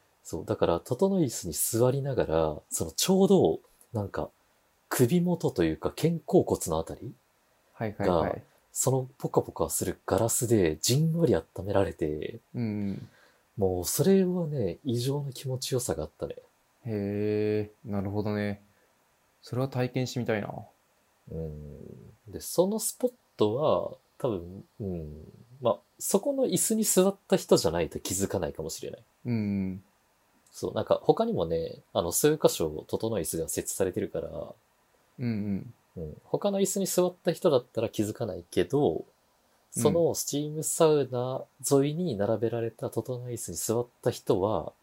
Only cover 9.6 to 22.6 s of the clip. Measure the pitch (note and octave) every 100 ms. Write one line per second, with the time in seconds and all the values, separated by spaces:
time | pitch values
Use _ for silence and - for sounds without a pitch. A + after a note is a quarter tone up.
9.6 | D#2 - F#2 - - F#2 A2+ - A2+ A2+
10.6 | E2 D#2 - C3 D#3+ E3 D#3+ E2+ - -
11.6 | F#2+ G2 F#2 - D#2 D2+ - A2+ _ B2
12.6 | A2+ G#2 G2+ - - _ _ _ _ -
13.6 | F#2+ F2+ F2 - E3 G3 F3+ F3+ D#3+ D3
14.6 | F#2+ E2+ C3+ A#2+ B2+ C#3+ C#3 - C3 B2+
15.6 | - B2+ - E2 D2+ - D2+ - - _
16.6 | _ _ A#2+ G#2 G2+ G#2 G#2+ G#2 G#2+ G#2+
17.6 | G#2 _ - G2+ G2 G#2 G#2 G#2 G#2 G2+
18.6 | _ _ _ _ _ _ _ _ - A#2+
19.6 | C3+ C3 B2 C3 B2 B2 A#2 G#2+ - -
20.6 | - _ _ _ _ _ - D#2+ D#2+ D2+
21.6 | D2 C#2 - - - - - - - -